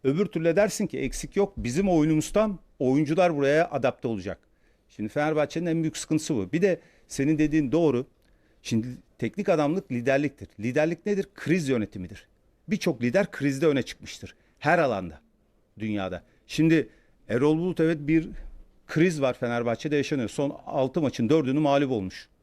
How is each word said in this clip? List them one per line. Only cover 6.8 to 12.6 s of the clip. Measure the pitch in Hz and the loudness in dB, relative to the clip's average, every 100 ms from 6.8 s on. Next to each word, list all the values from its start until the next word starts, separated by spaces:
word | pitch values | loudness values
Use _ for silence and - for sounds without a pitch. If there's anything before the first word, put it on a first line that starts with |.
| _ _ _ | _ _ _
Senin | - 139 156 | -2 0 2
dediğin | 151 156 139 | 2 2 2
doğru. | 156 160 120 139 _ _ _ _ _ | 2 2 2 -4 _ _ _ _ _
Şimdi | - 113 123 - _ _ | -2 -2 -2 -12 _ _
teknik | 117 - 202 | -6 -4 0
adamlık | 165 147 180 - | 2 2 -2 -4
liderliktir. | 123 120 135 147 - 101 - | -4 0 0 -2 -8 -20 -8
Liderlik | 110 131 156 170 208 | -2 0 0 -2 -4
nedir? | 202 190 - | -4 -4 -8
Kriz | - 180 143 | 0 0 2
yönetimidir. | 123 104 98 90 - _ _ _ _ | 0 0 -6 -12 -14 _ _ _ _